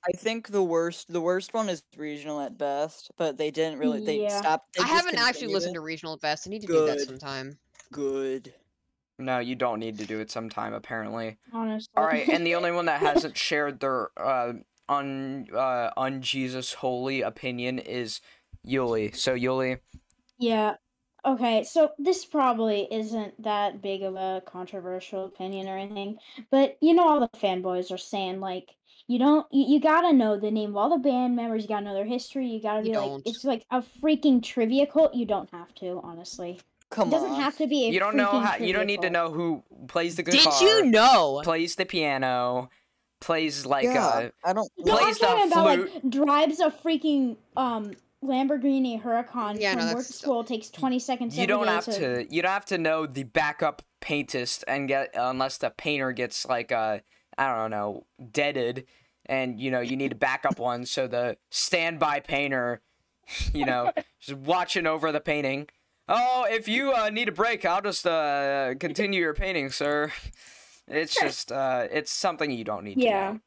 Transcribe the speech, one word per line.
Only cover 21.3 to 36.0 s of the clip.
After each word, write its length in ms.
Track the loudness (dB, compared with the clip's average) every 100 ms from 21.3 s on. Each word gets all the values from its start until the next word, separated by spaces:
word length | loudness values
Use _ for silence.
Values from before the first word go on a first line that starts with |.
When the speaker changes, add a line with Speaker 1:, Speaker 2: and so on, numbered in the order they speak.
| 2 2 2
Speaker 2:
so 300 | 2 2 2 2
this 260 | 0 0
probably 640 | 0 2 2 2 2 0 -2
isn't 500 | -4 -4 -6 -6 -8
that 360 | -4 0 0 -2
big 220 | -6 -4
of 140 | -4 -4
a 260 | -4 -4
controversial 840 | -8 -12 -10 -10 -8 -10 -8 -8 -8
opinion 420 | -10 -8 -8 -8
or 80 | -8
anything, 420 | -8 -8 -8 -10 -16 -20 0
but 260 | 4 4 4
you 120 | 6
know 120 | 8 6
all 140 | 6
the 80 | 2 0
fanboys 540 | -2 0 -2 -4 -4
are 60 | -8
saying, 420 | -6 -6 -4 -6
like, 300 | -6 -8 -12 _ _ _ -4
you 100 | 4
don't, 280 | 6 6 4
you, 120 | 2 6
you 140 | 6
gotta 320 | 6 6 8
know 260 | 6 6 2
the 120 | 0
name 200 | -2 -2
of 60 | 0
all 140 | 2
the 60 | 4
band 380 | 4 2 2 0
members, 260 | 0 -4
you 60 | -2
gotta 160 | -4
know 100 | -2
their 100 | -4 -2
history, 400 | -4 -6 -6 -4
you 160 | -4
gotta 180 | -2 -2
Speaker 3:
You 80 | 0
Speaker 2:
be 40 | 0
like, 80 | -2
Speaker 3:
don't. 140 | -4 -8
Speaker 2:
it's 180 | -4
like 200 | -2 -4 _
a 120 | -4
freaking 600 | -4 -2 0 4 4 4
trivia 440 | 2 0 2 4 4
cult, 280 | 4 4
you 120 | 2 -2
don't 240 | -2 -4
have 240 | -16 -18 -12
to, 240 | -8 -8